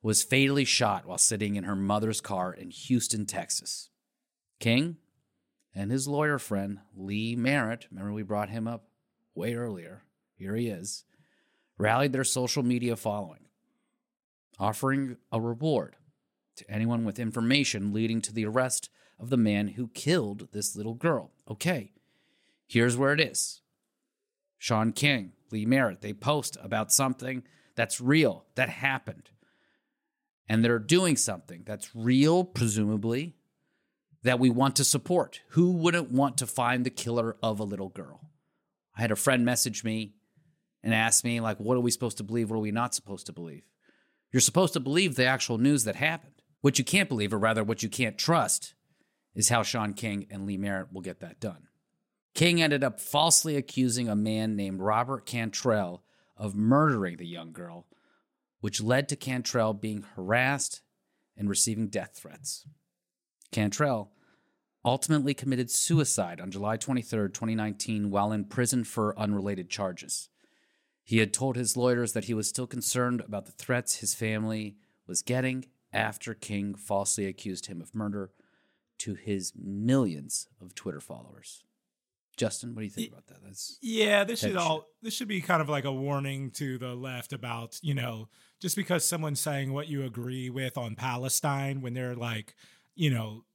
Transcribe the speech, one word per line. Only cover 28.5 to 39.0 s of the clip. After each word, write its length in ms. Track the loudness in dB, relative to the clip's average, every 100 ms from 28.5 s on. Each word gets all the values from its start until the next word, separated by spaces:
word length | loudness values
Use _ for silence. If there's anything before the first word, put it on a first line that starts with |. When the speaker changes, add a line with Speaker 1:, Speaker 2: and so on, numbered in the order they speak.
| -2
Speaker 1:
that 140 | -2
happened. 640 | 0 -2 -2 -6 -14 -20 _ _ _ _ _ _ _ _ _ _ _ 0
And 160 | 2
they're 160 | 4 2
doing 380 | 4 4 6 2
something 460 | 0 -4 -12 -16 -12
that's 280 | -12 -12
real, 500 | -4 2 6 6 6 2
presumably, 880 | 0 0 2 0 0 0 -2 -6 -14 _ _ _ _ _ _ _ _
that 160 | 2 6
we 100 | 6
want 260 | 6 4 4
to 80 |
support. 580 | 2 2 2 0 0 -6 _
Who 220 | 4 6
wouldn't 400 | 6 4 2 2
want 260 | 4 4 2
to 80 | -2
find 380 | 0 2 2 0
the 40 |
killer 480 | -2 0 0 0 0
of 160 | -2 0
a 40 |
little 260 | -4 -4 -6
girl? 420 | -10 -16 -18 -20 _ _ _ _ _ _
I 40 | -2